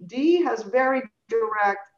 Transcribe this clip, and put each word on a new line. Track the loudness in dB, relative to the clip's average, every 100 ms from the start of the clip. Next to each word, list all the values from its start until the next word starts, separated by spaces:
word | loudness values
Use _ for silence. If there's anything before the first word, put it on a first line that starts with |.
| -12
D | -2 2 4
has | 2 -2
very | -2 0 2 0 -4 _ -6
direct | -2 -2 0 0 -2 -8